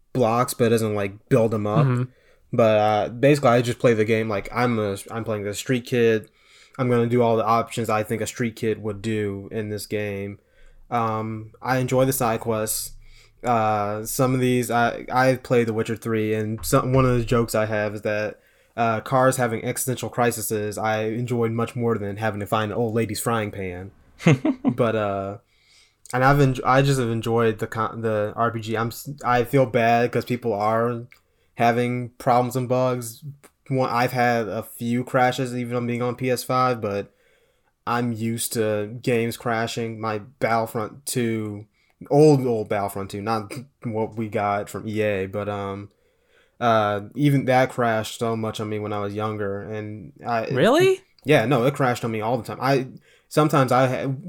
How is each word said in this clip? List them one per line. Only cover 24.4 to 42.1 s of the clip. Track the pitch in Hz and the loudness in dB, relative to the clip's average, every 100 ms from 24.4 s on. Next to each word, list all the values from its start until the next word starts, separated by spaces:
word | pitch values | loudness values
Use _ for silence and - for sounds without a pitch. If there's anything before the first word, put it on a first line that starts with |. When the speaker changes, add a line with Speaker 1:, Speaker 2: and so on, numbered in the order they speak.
| 311 - | 2 0
Speaker 1:
But, | - 120 117 110 | -2 0 0 2
uh, | 104 98 98 104 _ _ _ _ _ _ - | 0 -2 -4 -8 _ _ _ _ _ _ -6
and | 123 | 2
I've | 131 143 | 4 6
enj-, | 135 127 - | 4 2 2
I | 131 | 4
just | 139 135 | 4 2
have | 117 | 0
enjoyed | 113 117 117 113 107 | -2 0 2 2 0
the | 110 | -4
con-, | 113 110 113 | -4 -4 -2
the | 113 107 104 107 | -2 0 -2 0
R | 117 | -2
P | 110 | -2
G. | 110 110 | -4 -2
I'm | 117 | -2
s-, | - - 143 | -6 -12 -6
I | 117 123 | 0 2
feel | 117 139 127 | 4 2 4
bad | 120 113 117 120 | 4 4 4 2
'cause | 120 - | 0 -2
people | 120 117 | -4 -2
are | 101 107 113 120 120 120 _ _ _ _ - | 0 2 2 0 -4 -10 _ _ _ _ 2
having | 117 117 123 123 120 - | 2 4 0 -2 -6 -4
problems | - 120 123 127 | 2 2 2 -2
and | 123 | 0
bugs. | 127 127 127 113 113 147 - - _ - | 0 0 -2 -6 -14 -16 -18 -20 _ -4
One, | 131 127 | 0 0
I've | 117 127 | 2 2
had | 127 120 117 104 | 2 2 2 0
a | 107 | -6
few | 110 - 117 123 | -8 -8 -2 -2
crashes | 123 131 127 127 127 123 | 0 2 2 0 -4 -4
even | 120 123 | -4 -4
on | 120 | -2
being | 120 | -2
on | 123 120 | -4 -2
P | 127 | -2
S | 123 | -2
five, | - 127 127 117 | 0 2 2 0
but | 107 101 - _ _ _ _ _ _ _ - | -2 -4 -6 _ _ _ _ _ _ _ -4
I'm | 120 120 | -2 -2
used | 110 113 117 - | -2 -4 -4 -4
to | 117 107 107 104 120 | -2 -2 -2 -4 -6
games | 131 117 117 - | -2 0 0 -4
crashing. | 123 113 113 - 113 110 | -4 -2 -4 -6 -8 -6
My | 110 107 | -6 -6
Battlefront | 101 _ 117 113 113 120 107 - - | -8 _ 0 0 0 -4 -6 -10 -6
Two, | 131 117 113 107 101 104 _ _ _ | -2 -2 -2 -6 -10 -14 _ _ _
old, | - | 0